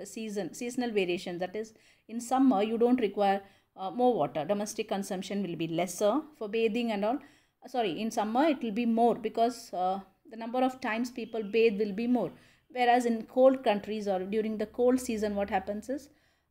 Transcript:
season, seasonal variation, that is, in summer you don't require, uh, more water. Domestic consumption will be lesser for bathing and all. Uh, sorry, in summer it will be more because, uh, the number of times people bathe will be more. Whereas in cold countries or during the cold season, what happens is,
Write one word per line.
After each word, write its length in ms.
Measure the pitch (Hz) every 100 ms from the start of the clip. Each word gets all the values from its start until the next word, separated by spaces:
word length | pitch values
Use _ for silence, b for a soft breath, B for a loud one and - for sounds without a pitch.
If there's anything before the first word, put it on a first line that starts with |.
season, 520 | 196 - 220 202 180 -
seasonal 340 | 240 247 240
variation, 480 | 208 180 180 190 175
that 180 | 185 214
is, 180 | 220 _ b b -
in 120 | 233
summer 440 | 233 269 269 196
you 160 | 220 226
don't 200 | 240 254
require, 440 | 208 208 202 196 B B B -
uh, 140 | 190
more 240 | 233 247 214
water. 280 | 143 156
Domestic 440 | 147 202 208 - 220
consumption 560 | 196 196 185 185 202
will 120 | 190 160
be 120 | 165
lesser 540 | 165 180 - 208 254 - _
for 140 | 214
bathing 420 | 226 226 226 233
and 140 | 208 208
all. 140 | 285 B B B _
Uh, 40 | 247
sorry, 320 | 254 214 156
in 80 | 220
summer 360 | 226 208 233 320
it 180 | 285
will 80 | 233
be 160 | 208 233
more 260 | 226 233
because, 580 | 233 220 226 233 247 -
uh, 280 | 180 185 190 - _ 330
the 60 | 226
number 260 | 233 254
of 180 | 254 254
times 300 | 240 226 240
people 320 | - 220 233
bathe 360 | 202 226 226 196
will 140 | 214
be 140 | 190 240
more. 240 | 247 165 - b b _
Whereas 340 | 247 240 247 240
in 180 | 226 220
cold 360 | 254 262 262
countries 440 | 247 208 202 220 202
or 120 | 185
during 380 | 185 220 220 214
the 80 | 214
cold 340 | - 247 254
season, 360 | 254 220 214 202
what 160 | 202
happens 380 | 202 190 208 233
is, 200 | 285 - b b b b